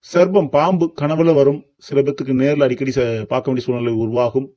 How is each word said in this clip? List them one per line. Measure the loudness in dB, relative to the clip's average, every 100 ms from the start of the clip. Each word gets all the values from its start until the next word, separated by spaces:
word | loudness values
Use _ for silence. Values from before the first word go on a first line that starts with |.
| -2
சர்ப்பம், | 2 2 2 2
பாம்பு | 0 2 0 -2
கனவுல | -2 -4 0 2
வரும். | 4 2 0 -10 _
சில | -4 -2
பேத்துக்கு | 0 -4 -4
நேர்ல | 0 0 2 0
அடிக்கடி | 0 -2
ச-, | -2 -2 -2 -2
பார்க்க | -2 -2
வேண்டிய | -4
சூழ்நிலை | -2 -2 -2 -2
உருவாகும். | -2 0 0 -2 -6